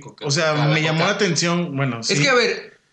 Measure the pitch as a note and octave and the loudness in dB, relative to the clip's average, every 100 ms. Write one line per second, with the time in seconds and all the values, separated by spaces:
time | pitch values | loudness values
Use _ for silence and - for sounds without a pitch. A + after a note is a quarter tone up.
0 | - - D3 C#3 D#3+ D3+ D3 D#3+ D#3 D#3+ | -6 -10 -4 0 0 2 2 2 2 0
1 | F#3 G#3 G3+ D3 F3 F3 E3 C#3 C3+ A#2 | 0 2 0 0 0 0 -2 -2 -2 -2
2 | A2+ C#3 C4+ B3 A3+ - - - _ | -2 0 2 4 2 -2 -8 -20 _